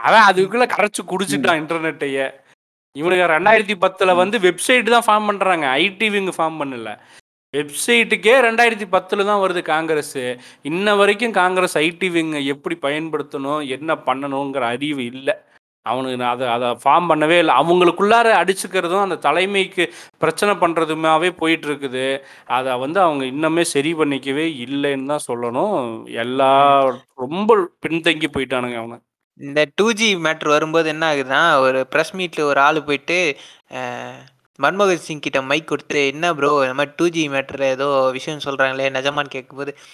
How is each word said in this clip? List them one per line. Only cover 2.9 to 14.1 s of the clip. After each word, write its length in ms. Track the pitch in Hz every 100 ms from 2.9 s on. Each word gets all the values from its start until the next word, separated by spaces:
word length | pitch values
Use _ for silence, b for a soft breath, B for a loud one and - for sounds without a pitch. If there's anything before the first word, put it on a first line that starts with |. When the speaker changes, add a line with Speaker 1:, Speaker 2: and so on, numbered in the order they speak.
| 139
Speaker 1:
இவனுங்க 320 | 170 185 175
ரெண்டாயிரத்தி 480 | 156 202 220 202 190
பத்துல 320 | 190 - 190
Speaker 2:
ம். 20 | 180
Speaker 1:
வந்து 220 | 190 220
வெப்சைட் 580 | 180 160 - 254 220 233
தான் 120 | 226
ஃபார்ம் 200 | 214 208
பண்றாங்க. 400 | 196 190 170 139
ஐ 300 | 139 196 190
டி 120 | 220
விங் 220 | 202 185 170
ஃபார்ம் 200 | 160 160
பண்ணல. 380 | 139 123 110 104 b b _ _ _ 143
வெப்சைட்டுக்கே 760 | 147 - - 233 196 208 208 269
ரெண்டாயிரத்தி 480 | 233 226 233 208 202
பத்துல 340 | 185 185 202 202
தான் 160 | 208
வருது 200 | 190 175
காங்கிரஸ். 560 | 165 156 160 151 143 139 123 123 B B
இன்ன 340 | 139 170 208 202
வரைக்கும் 360 | 202 208 233
காங்கிரஸ் 460 | 196 180 185 180 151
ஐ 120 | 160
டி 200 | 170 190
விங் 220 | 170 160
எப்படி 460 | 151 139 139 170 -
பயன்படுத்தணும், 840 | 139 151 160 151 147 147 139 151 139
என்ன 280 | 131 160 147
பண்ணணுங்கிற 680 | 131